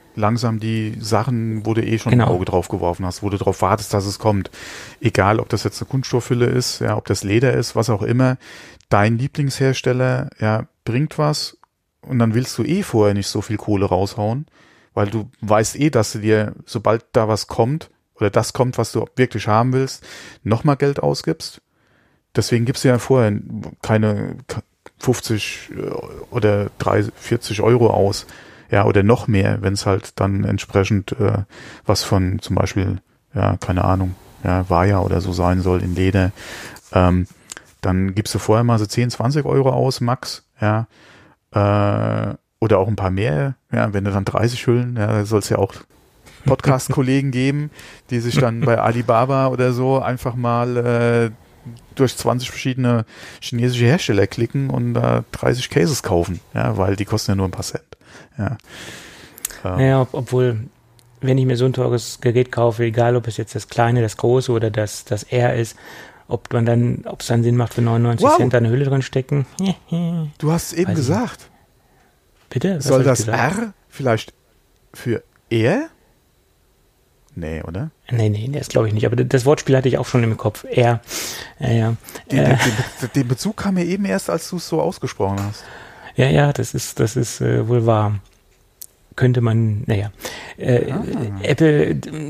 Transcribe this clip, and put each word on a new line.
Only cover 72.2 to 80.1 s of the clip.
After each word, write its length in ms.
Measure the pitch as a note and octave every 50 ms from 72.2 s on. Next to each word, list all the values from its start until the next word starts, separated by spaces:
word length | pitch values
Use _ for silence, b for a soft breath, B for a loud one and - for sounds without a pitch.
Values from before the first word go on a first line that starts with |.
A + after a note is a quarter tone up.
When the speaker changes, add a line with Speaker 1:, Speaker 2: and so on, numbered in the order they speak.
| _ _ _ _ _ _
Speaker 2:
Bitte? 260 | - B2+ - F#3+ G3
Was 80 | D3+ C#3
Speaker 1:
Soll 100 | C3+ C3+
Speaker 2:
hab 60 | C3
ich 60 | C3 C#3
Speaker 1:
das 100 | B2 A2+ G#2+
Speaker 2:
gesagt? 320 | A2 G#2+ - A#2 C#3+ F#3 G#3+
Speaker 1:
R 140 | A#3 G#3+ - _ _ _
vielleicht 440 | - - C#3 B2+ A2+ A2 - - - _ _ _ _ _ _ _ _ _ _ _ -
für 300 | - - B2 A2 - - _ _ _ _ _
R? 380 | A2+ A2+ A2 B2+ F#3 C4+ D#4+ E4 - _ _ _ _ _ _ _ _ _ _ _ _ _ _ _ _ _ _ _ _ _ _ _ _ _ _ _ _
Nee, 280 | - E2 D#2 D#2+ D#2+ -
oder? 280 | - E2 G2 D3 D#3+ - _ _ -
Speaker 2:
Nee, 180 | B2 A#2 G#2+ G#2+
nee, 200 | G#2 G#2 A2 C3 C#3
das 160 | - - -
glaub 180 | - B2 A2+
ich 60 | G#2+ G#2
nicht. 140 | A2 B2
Aber 100 | A2+ A#2
d-, 80 | A#2+ B2+
das 200 | B2+ - C3 A#2
Wortspiel 320 | C#3 D#3 - - - C3
hatte 120 | C3 C3 C3
ich 100 | A#2 C#3+
auch 80 | B2+
schon 160 | -